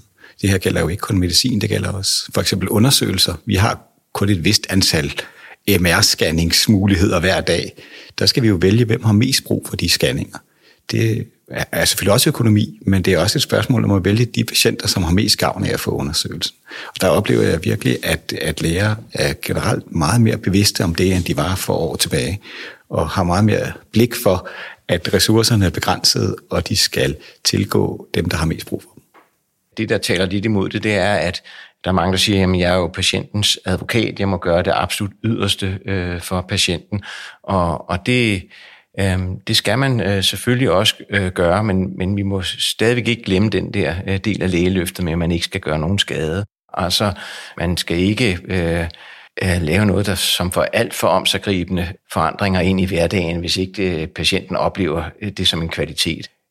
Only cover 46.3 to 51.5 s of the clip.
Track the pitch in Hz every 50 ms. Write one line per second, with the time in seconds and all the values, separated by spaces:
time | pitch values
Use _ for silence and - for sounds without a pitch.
46.3 | 82 98 101 - _ _ _ _ - - 92 85 - - 110 101 98 - - -
47.3 | - - - - - - 82 87 87 - - - 82 87 92 101 107 117 127 101
48.3 | 92 85 - - 90 92 85 82 82 85 82 82 - - - - - - - -
49.3 | - - - 95 87 90 85 73 82 101 107 101 90 98 101 101 90 - - -
50.3 | - - 90 87 - 87 - - - 110 117 - - - - 90 87 90 - -
51.3 | - 95 - 104